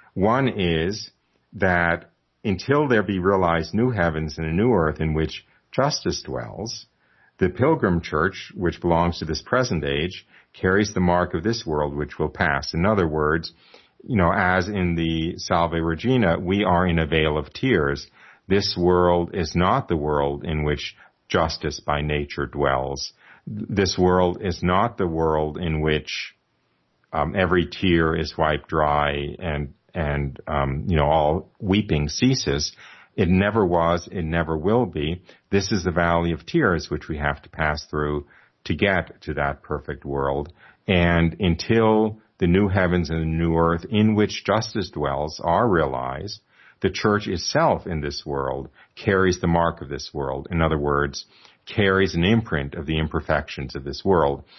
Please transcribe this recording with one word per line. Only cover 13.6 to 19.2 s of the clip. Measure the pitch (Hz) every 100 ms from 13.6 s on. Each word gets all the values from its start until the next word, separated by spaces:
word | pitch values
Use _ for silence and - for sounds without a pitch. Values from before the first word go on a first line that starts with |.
| _ - _ _
you | - 113
know, | 87
as | 95 90 92 92
in | 101 90 82
the | 82 82 80 -
Salve | - 87 85
Regina, | 85 82 82 117 131 95 85
we | 87 101
are | 98 87 90
in | 82
a | 78
vale | 80 78 76
of | 76
tears. | - 131 98 71 71 - _ - - -
This | 98 98 -
world | 87 90 90 87